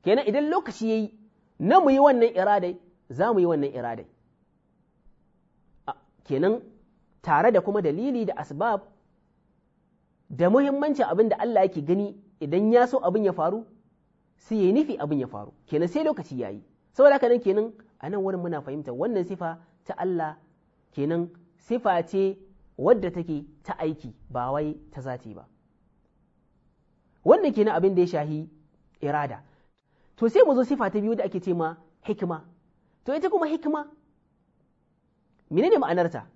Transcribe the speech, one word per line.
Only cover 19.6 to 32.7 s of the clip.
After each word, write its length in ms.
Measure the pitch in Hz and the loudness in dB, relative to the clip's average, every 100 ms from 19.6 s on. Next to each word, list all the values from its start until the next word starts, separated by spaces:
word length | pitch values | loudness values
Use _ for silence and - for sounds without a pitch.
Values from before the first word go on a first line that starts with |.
| _ _ - | _ _ -14
ta 80 | - | -6
Allah 400 | 180 175 156 156 _ _ _ _ _ - | -4 -2 -4 -10 _ _ _ _ _ -6
kenan 340 | 143 170 170 - _ _ | -2 -2 -4 -10 _ _
sifa 460 | _ 240 208 175 170 | _ -2 0 0 -2
ce 320 | 190 190 190 - _ _ - | -2 -2 -4 -18 _ _ -4
wadda 340 | 147 233 185 | 2 2 0
take 320 | 175 170 147 147 - | -6 -8 -8 -10 -20
ta 100 | - - | -12 -6
aiki 340 | 160 151 127 - - | -6 -6 -14 -20 -10
ba 220 | 123 123 | -8 -4
wai 260 | 143 151 151 - | -4 -4 -8 -14
ta 100 | - | -14
zati 320 | 131 123 113 | -12 -12 -14
ba. 140 | 92 65 _ _ _ _ _ _ _ _ _ _ _ _ _ _ _ _ _ - | -20 -20 _ _ _ _ _ _ _ _ _ _ _ _ _ _ _ _ _ 4
Wannan 280 | 359 330 | 6 6
kenan 200 | 214 214 165 | 2 2 2
abin 200 | 190 185 | 2 2
da 60 | |
ya 60 | 175 | 0
shahi 400 | 170 147 151 160 _ _ _ _ _ | -2 -4 -8 -10 _ _ _ _ _
irada. 400 | 147 147 143 110 _ _ _ _ _ _ _ - | -6 -4 -6 -10 _ _ _ _ _ _ _ -2
To 120 | 226 | 2
sai 140 | 392 415 | 6 6
mu 80 | 254 | 4
zo 80 | |
sifa 260 | 254 277 196 | 2 0 -2
ta 80 | 214 | -2
biyu 140 | 214 226 | -2 -4
da 80 | 190 | -4
ake 160 | 190 | -6
ce 120 | 190 | -4
ma 220 | 170 160 165 _ _ - | -2 -4 -6 _ _ -8
hikima. 400 | 214 185 156 - _ _ | -6 -6 -8 -12 _ _